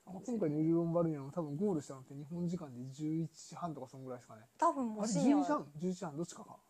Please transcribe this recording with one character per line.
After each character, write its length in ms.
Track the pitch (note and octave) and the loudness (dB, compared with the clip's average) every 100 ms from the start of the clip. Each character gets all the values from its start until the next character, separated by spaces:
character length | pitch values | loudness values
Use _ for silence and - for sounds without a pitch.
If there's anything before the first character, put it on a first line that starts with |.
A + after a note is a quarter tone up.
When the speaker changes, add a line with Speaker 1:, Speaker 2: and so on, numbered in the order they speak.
Speaker 1:
か 80 | - | -14
も 80 | F#3 | -12
し 60 | - | -4
れ 60 | |
な 60 | A#3 | 0
い。 0 | |
Speaker 2:
今 20 | |
回 100 | E3+ | 2
の 60 | D3 | 4
ユ 40 | |
リ 100 | D#3 | 4
オ 80 | E3 | 4
ン 80 | E3+ | 4
バ 100 | E3 | 4
ル 60 | E3 | 2
ニ 60 | D3+ | 0
ャ 40 | |
も 120 | C3+ | -4
多 100 | F3 | -4
分 140 | D#3 C#3+ | -4 0
ゴ 160 | G#3 | 2
ー 20 | |
ル 80 | D#3+ | 2
し 60 | - | -2
た 60 | |
の 60 | C3+ | -12
っ 40 | |
て 100 | C#3 | -14
日 100 | C#3 D3 | -12 -8
本 180 | E3+ F3 | -4 -2
時 80 | F3 | -2
間 160 | D3+ | -6
で 120 | A#2+ C3 | -10 -10
十 200 | C3+ D3+ | -4 -2
一 340 | D#3+ D#3+ - - | 0 -2 -6 -16
時 60 | E3 | -8
半 180 | F3 | -6
と 60 | C#3+ | -6
か 80 | B2 | -10
そ 100 | C3+ | -12
ん 60 | |
ぐ 60 | C3 | -10
ら 60 | B2 | -10
い 40 | |
で 20 | |
す 60 | - | -12
か 80 | A2+ | -20
ね。 60 | A2+ - | -14 2
Speaker 1:
多 140 | E4 | 2
分 140 | C#4 A#3+ | 4 -2
も 80 | G#3+ | -2
う 60 | A3 | 0
深 200 | F#3 A3 | 4 6
夜。 100 | C#4+ | 6
Speaker 2:
あ 20 | |
れ、 60 | C4+ D4 C3+ D3+ | 6 0 -2 -4
十 80 | F3+ | -4
二 40 | |
時 40 | F3+ | -2
半？ 0 | |
十 0 | |
一 20 | |
時 60 | |
半？ 120 | F3 C#3+ | -6 -6
ど 60 | |
っ 40 | E3+ | -6
ち 80 | - | -8
か 80 | |
か。 120 | G#3+ - _ | -16 -20 _